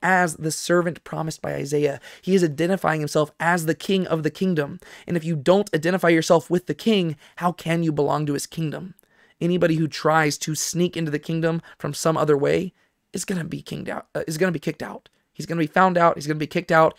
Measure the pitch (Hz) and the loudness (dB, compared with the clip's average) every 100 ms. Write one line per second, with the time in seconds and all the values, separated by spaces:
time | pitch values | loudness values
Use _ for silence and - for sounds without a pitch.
0 | 175 185 175 151 156 - - 175 170 147 | 0 2 2 0 -6 -6 0 2 2 -4
1 | - 156 160 - 147 143 143 147 147 135 | -10 -8 -6 -6 -6 -6 -2 0 0 -2
2 | - - - 190 170 139 170 190 170 160 | -12 -12 2 4 4 0 0 0 0 0
3 | 147 160 147 - 165 175 160 160 - 190 | 0 0 -2 -2 0 0 0 -4 0 0
4 | 180 160 151 - 190 160 143 185 - - | 0 -2 -2 -2 0 0 -2 -8 -18 -20
5 | - 175 160 156 135 196 208 156 160 185 | -6 -4 -2 -2 4 4 4 -2 0 2
6 | 170 165 - 165 - 175 - 147 226 214 | 4 4 4 2 4 -2 -2 -2 2 2
7 | 170 147 - - 170 165 170 170 165 151 | 0 -4 -14 -4 -4 -4 -2 0 0 0
8 | 143 147 151 143 - - 160 143 185 - | 0 0 -2 -4 -6 -6 -6 -6 -12 -18
9 | _ _ _ - 170 180 170 160 160 - | _ _ _ -4 0 2 2 2 0 0
10 | 156 160 151 143 - 151 - 165 175 165 | 2 2 2 0 -6 -4 -4 0 -2 -2
11 | 160 147 - 165 165 165 - - 147 143 | -4 -4 -4 -2 0 -2 -6 -10 -8 -2
12 | 165 160 147 143 143 165 180 _ _ _ | 0 0 2 2 4 0 -2 _ _ _
13 | _ 196 - 185 151 143 - 147 143 - | _ -10 -6 -4 -4 -8 -8 -10 -8 -10
14 | - 151 147 156 185 156 - 151 110 - | -8 -8 -6 -2 0 0 -6 -8 -10 -14
15 | _ _ _ - - 170 151 185 185 175 | _ _ _ -16 -8 -4 0 2 4 4
16 | 170 160 147 156 147 180 - 160 160 | 4 2 -4 -4 -2 -4 2 4 4